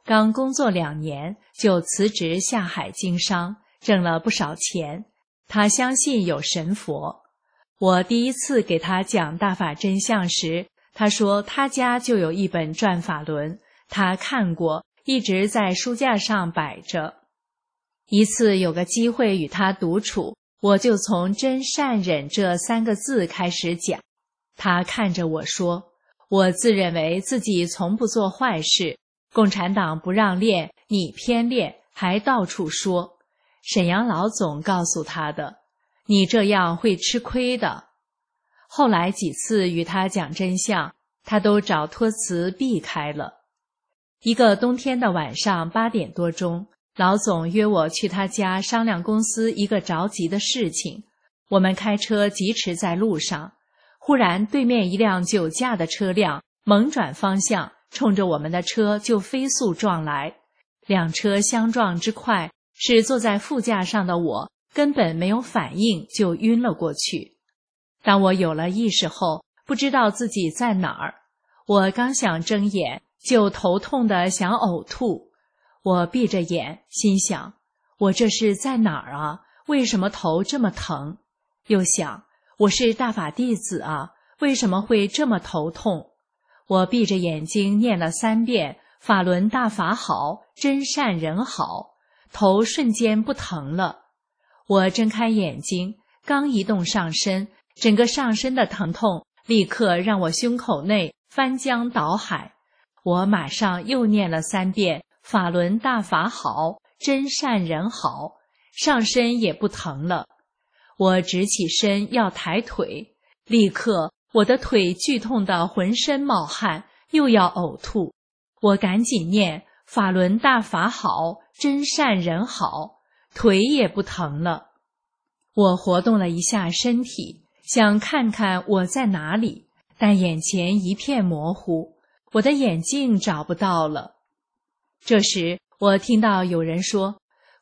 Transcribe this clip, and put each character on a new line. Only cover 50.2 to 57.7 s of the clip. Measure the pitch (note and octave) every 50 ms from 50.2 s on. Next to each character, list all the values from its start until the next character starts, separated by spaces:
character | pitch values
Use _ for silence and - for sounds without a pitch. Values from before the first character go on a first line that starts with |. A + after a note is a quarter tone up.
| F3 E3
的 | F#3+ G3+
事 | G3+ - - C4 A3+ E3+
情。 | D3+ - - F3 - - - _ _ _ _ _ _ _ _ -
我 | G3+ G3
们 | F#3 F#3 F#3+
开 | F#3 G3 G#3+ G3+
车 | G#3 - - A3 G#3 G3+ G#3
疾 | G3+ - F#3+ G3 A3+
驰 | - - G3+ F3
在 | E3+ - F#3 E3+
路 | F3 G#3 A3+ F#3+ D3+
上， | D3 - F#3 D3 D3+ F3+ - _ _ _ _ _ _ _ _ _
忽 | - - C#4+
然 | C4 A3+ F3+ E3+ F#3+ G#3
对 | G#3 - C#4+ C4
面 | A#3 B3 A#3 G3+ F3+ F3+
一 | G3
辆 | A3+ G#3+ F#3 F3+ F3+
酒 | E3+ - G3+ E3+ D#3+
驾 | D#3 - B3+ B3+ A#3
的 | F#3 E3+
车 | E3 - - G#3+ F#3+ F3+
辆 | G3 G#3 E3+ D3 C#3+ - _ _ _ -
猛 | - G#3 G3+ A3+ D4
转 | D#4 C#4 G3+ C#3 D3+
方 | - - G3 F#3+ G3
向， | F#3 - A3 F#3 D3 -